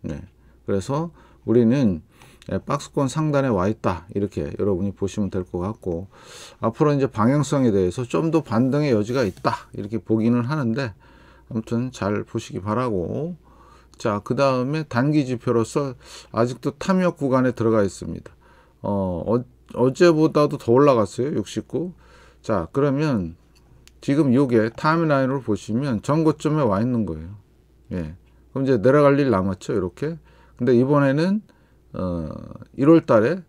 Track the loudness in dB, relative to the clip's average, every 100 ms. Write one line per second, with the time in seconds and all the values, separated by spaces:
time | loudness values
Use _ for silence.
0 | -10 -10 -12 _ _ _ -4 -4 -2 -6
1 | -6 -12 -20 -14 2 4 4 4 2 0
2 | -8 _ -20 -20 -8 -6 -4 -6 -4 -2
3 | -2 0 0 0 2 2 0 0 -2 -4
4 | -6 -4 -4 -4 -8 -4 -2 0 -4 -4
5 | -6 -4 -4 -4 -6 -6 -6 -6 -6 -6
6 | -8 -18 -20 -20 -20 -6 -6 0 2 2
7 | 0 2 2 2 0 2 2 2 0 -2
8 | -4 -2 0 0 0 0 0 0 0 0
9 | 0 -2 -2 -2 -4 -4 -10 -12 -8 -8
10 | -2 0 2 0 0 -2 -2 -2 -6 -10
11 | -20 -20 -20 -20 _ -8 -4 -4 -4 -4
12 | -4 -4 -4 -8 -8 -8 -4 -2 -2 -2
13 | -4 -4 -6 -10 _ -20 -20 -20 _ -6
14 | -4 -4 -2 0 2 0 -2 -4 -4 -2
15 | 2 2 0 -4 0 0 0 -2 -4 -10
16 | -18 -20 -10 -2 -2 -2 -8 -6 0 2
17 | 2 0 0 2 2 0 2 2 0 -2
18 | -10 -10 -14 _ _ _ _ _ -6 -2
19 | -2 -4 -2 -2 -2 _ _ 0 0 4
20 | 4 4 2 2 0 -2 2 4 6 4
21 | 0 -2 -4 -4 -6 -8 -6 -6 -6 -10
22 | -20 -20 -20 _ -4 -4 -2 -2 0 0
23 | 0 -2 -4 -10 _ _ _ -20 -20 _
24 | -2 2 4 4 4 4 2 -2 0 2
25 | 2 2 0 -2 -4 -4 -2 -4 -2 -4
26 | 0 2 2 0 0 0 2 0 0 -2
27 | -2 -6 -10 -16 _ _ _ _ _ -8
28 | -8 -10 _ _ _ -4 0 2 4 6
29 | 6 4 2 2 0 -4 -4 -4 -4 -6
30 | -8 -8 _ -20 _ -4 2 4 4 4
31 | 2 2 0 -2 -4 _ _ _ _ -8
32 | -6 -6 -6 -10 -14 -18 -18 0 6 6
33 | 6 4 4 0